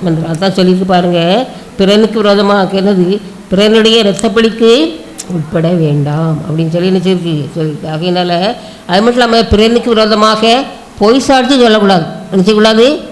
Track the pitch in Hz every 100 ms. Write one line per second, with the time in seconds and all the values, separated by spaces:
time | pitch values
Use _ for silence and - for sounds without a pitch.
0 | 180 160 160 160 190 185 185 185 185 180
1 | 175 175 170 202 262 - - - 190 208
2 | 220 214 208 202 202 202 180 190 190 196
3 | 175 208 - - - 185 214 220 220 226
4 | 202 190 226 208 226 220 226 240 330 -
5 | - - - 180 147 175 160 175 156 147
6 | 143 147 165 151 156 156 165 170 180 190
7 | 180 180 170 151 139 170 156 147 160 156
8 | 180 180 180 170 196 240 - - - 180
9 | 226 240 233 226 214 208 226 233 240 220
10 | 214 214 214 214 226 240 277 - - -
11 | 208 262 - 262 240 277 240 214 202 185
12 | 156 - - 190 185 214 220 220 247 302
13 | -